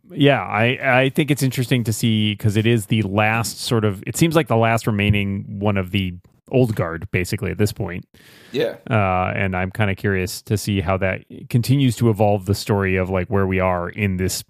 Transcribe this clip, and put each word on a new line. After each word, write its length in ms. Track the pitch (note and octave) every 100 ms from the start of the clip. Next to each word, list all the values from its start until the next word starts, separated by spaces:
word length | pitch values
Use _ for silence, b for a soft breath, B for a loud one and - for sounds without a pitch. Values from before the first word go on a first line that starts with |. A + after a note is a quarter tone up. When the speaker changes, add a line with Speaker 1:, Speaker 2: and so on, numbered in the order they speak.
| -
Speaker 1:
yeah, 300 | F3 C#3 B2
I, 580 | F#2+ G#2 A#2 C3 C3+ B2+
I 80 | C3
think 220 | D3 C#3+
it's 100 | C#3
interesting 420 | C3+ C3 A#2+ B2+ A2+
to 80 |
see 420 | G#2+ A#2 A2 G#2+ G2+
'cause 160 | A2 G#2
it 100 | A2
is 180 | A#2 G2+
the 140 | A2
last 600 | G2 G#2 G#2+ A2+ A2 -
sort 220 | - A2+ G#2+
of, 180 | G2 -
it 100 | -
seems 200 | E3 D#3+
like 120 | -
the 80 | A2+
last 280 | A2+ A2+ A#2
remaining 600 | G2+ G#2 G#2 G2 G2 G#2 G2+
one 180 | G#2 G2
of 120 | F2+
the 240 | G2+ F#2 F2+ - _ -
old 240 | B2+ B2 G#2+
guard, 320 | E2+ E2 -
basically, 380 | F#2 F2+ G#2+ F2+
at 80 | F2
this 140 | G#2
point. 340 | - F#2 F2+ - B B B B
Speaker 2:
Yeah. 240 | B2 B2 - -
Speaker 1:
Uh, 420 | A2 F#2+ F#2 F#2+ G#2+
and 200 | G2 F#2
I'm 160 | F#2
kinda 240 | - G2+ F#2+
curious 460 | G#2 F#2+ F2+ -
to 140 | - G#2+
see 240 | - G2
how 160 | E2+ F#2+
that 260 | F#2+ G2 - - -
continues 460 | B2 A2+ C#3 C3 -
to 140 | A#2
evolve 360 | G#2 G#2 G#2 F#2
the 80 |
story 440 | G2 - G2+ F#2+ F#2
of, 120 | F#2
like, 200 | F#2+ F2+
where 180 | G2+ F#2+
we 120 | F#2+
are 300 | F#2 F2 F2
in 280 | G#2+ G2+ F#2
this 260 | F#2 - -